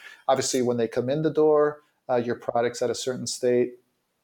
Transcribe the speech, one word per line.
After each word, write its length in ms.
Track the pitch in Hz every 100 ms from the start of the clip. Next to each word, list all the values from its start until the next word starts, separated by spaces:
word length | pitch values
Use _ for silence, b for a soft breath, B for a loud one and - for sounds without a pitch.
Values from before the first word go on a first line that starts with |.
| B B -
Obviously, 340 | 131 123 135
when 140 | 123 120
they 100 | 113
come 240 | - 123
in 120 | 147
the 100 | 156
door, 480 | 147 156 151 147 147 b b -
uh, 80 | 123
your 200 | 120 117
product's 460 | - 120 120 -
at 80 | 120
a 40 |
certain 320 | 110 - 127 120
state, 540 | - 127 123 123 123 _ _ _ _